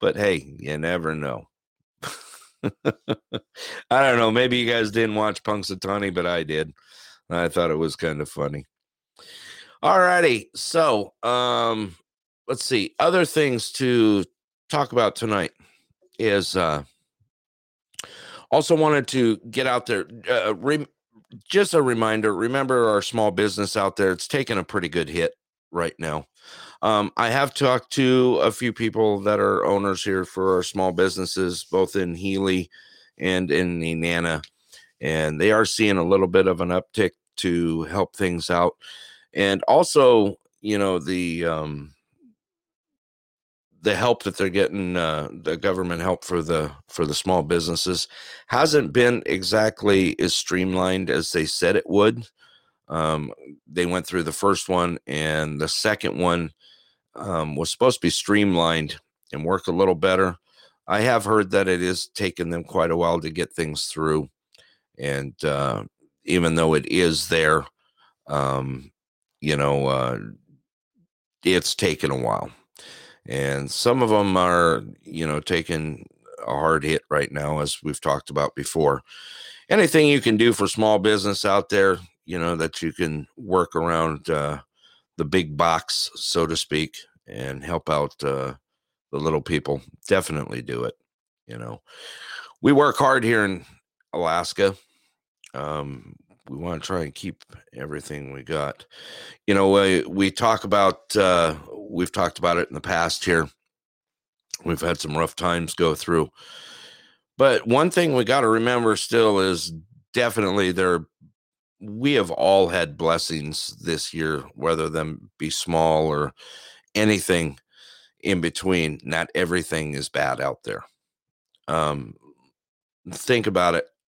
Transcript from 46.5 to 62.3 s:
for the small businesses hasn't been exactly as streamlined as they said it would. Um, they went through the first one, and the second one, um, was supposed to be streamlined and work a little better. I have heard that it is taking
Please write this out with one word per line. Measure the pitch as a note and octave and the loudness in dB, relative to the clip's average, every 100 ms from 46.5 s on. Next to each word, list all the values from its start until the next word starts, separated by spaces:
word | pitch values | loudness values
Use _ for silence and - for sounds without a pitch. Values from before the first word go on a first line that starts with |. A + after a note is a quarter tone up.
| D#2+ D2+ C#2+ - | -2 -2 -8 -10
for | - D2+ | -4 -2
the | |
small | D2 F#2+ F2+ | -2 0 0
businesses | D2+ E2+ E2 E2 F#2 F2 - - - - - | 2 0 0 -4 -2 -4 -6 -12 -20 -18 -2
hasn't | B2 D#3 D3+ C#3+ | 2 4 4 2
been | B2+ B2 A#2+ - | 4 4 2 -2
exactly | F#2 F#2 G#2+ A2 - G#2 F#2+ F2+ - | -4 0 2 2 0 2 4 4 2
as | F2 | -2
streamlined | - - F#2 F#2 F#2 F#2 F#2+ F2+ | -2 -2 -2 0 0 0 0 -2
as | C2+ E2 | -2 -2
they | F2 D#2 | -2 -2
said | - F2 G#2 | 0 2 2
it | - | 2
would. | G2 G#2+ A#2+ A2 _ _ _ _ _ - | 4 4 2 -6 _ _ _ _ _ -8
Um, | D#2+ D#2 D#2 C#2 - C2 C#2+ - | -4 -2 -2 -6 -12 -20 -20 -10
they | E2 F2 | -4 -2
went | F2+ - | -2 -2
through | F#2 | -4
the | D#2 | -4
first | - G2+ F#2 - | -2 0 0 0
one, | F2+ F2 E2+ - | 0 0 -4 -6
and | D2 D#2 D#2 D2+ D2 | -4 -2 -2 -2 -4
the | D#2 | -4
second | - A2 G#2 F2 C2 | -2 -2 -2 -4 -2
one, | F2 F2 E2 - _ _ _ _ _ - | 0 0 -2 -10 _ _ _ _ _ -14
um, | G2+ E2+ D#2 C#2+ | -6 -4 -4 -4
was | E2 | -4
supposed | - B2+ - | 0 2 2
to | F2 | 0
be | |
streamlined | - - G#2 G2+ F2 E2 E2 D2+ - _ _ _ | -2 0 2 2 2 2 0 -2 -10 _ _ _
and | D2 | -8
work | D#2+ F#2+ - | -4 -2 -2
a | |
little | F2 F#2+ E2 | 2 2 4
better. | F#2+ F#2 F#2 E2+ _ _ _ _ - | 2 2 2 -2 _ _ _ _ -2
I | G2+ | 0
have | A#2+ A#2 | 2 2
heard | G2+ A2 F#2 | 2 2 2
that | G2 F#2+ | 2 2
it | F2+ | 2
is | F2+ F2+ - | 0 -2 -6
taking | - F#2+ | -6 -4